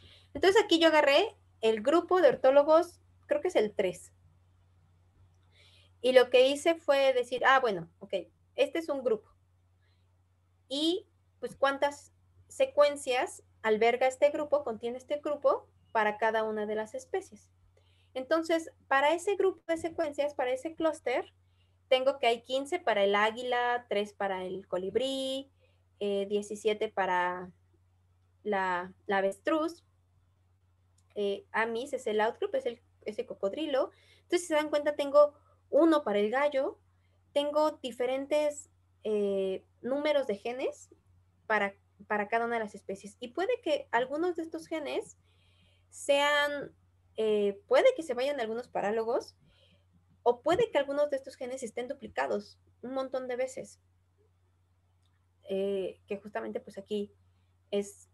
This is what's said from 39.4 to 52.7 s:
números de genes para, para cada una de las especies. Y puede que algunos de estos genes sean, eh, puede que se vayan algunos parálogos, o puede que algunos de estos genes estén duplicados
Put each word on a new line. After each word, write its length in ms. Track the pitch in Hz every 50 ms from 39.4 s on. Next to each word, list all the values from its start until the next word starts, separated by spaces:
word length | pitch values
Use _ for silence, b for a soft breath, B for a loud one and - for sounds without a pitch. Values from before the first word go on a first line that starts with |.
| 190 190 190 185 - _ _ _
números 460 | - 233 262 285 294 302 294 285 262 269
de 80 | 202
genes 540 | 202 - 233 247 254 302 - 587 - - - - _ _ _ _ _ _ _ _ _ _
para, 300 | _ 220 208 202 196 202 _ _ _ _ _ 202 _
para 200 | 214 208 208 202
cada 180 | - 233 233
una 100 | 233 233
de 80 | 233 220
las 120 | 208 -
especies. 400 | 202 - - 196 196 - 202 - _
Y 100 | 240 240
puede 320 | - 330 370 440 494 466
que 260 | - 339 294 277 - -
algunos 440 | - 233 254 254 277 302 339 370 339
de 80 | - 330
estos 240 | 330 - 320 - -
genes 500 | 330 311 294 262 262 359 453 - - _ _ _ _ _ _ _ _ _ _ _ _ _ _ _
sean, 840 | - - - - 277 285 285 285 294 294 294 294 285 285 - - - _ _ _ _ _ _ _ _
eh, 460 | - 220 220 214 208 202 202 196 - - _
puede 260 | 240 285 415 523 508
que 80 | - 320
se 100 | - 240
vayan 260 | 240 254 285 294 269
algunos 280 | 226 214 226 233 254 -
parálogos, 680 | _ 180 - 202 214 226 226 220 247 427 - - - _ b b b b b b b b b b _ _ _ _ _ _ _
o 180 | 240 240 240
puede 280 | - 294 349 370 466 -
que 60 | - 294
algunos 320 | 277 277 277 285 294 294
de 80 | 285 262
estos 180 | 269 269 -
genes 280 | - 262 247 254 262 254
estén 240 | 214 - 240 247 247
duplicados 720 | 269 - 220 208 - - 254 262 208 208 208 - - _ _ _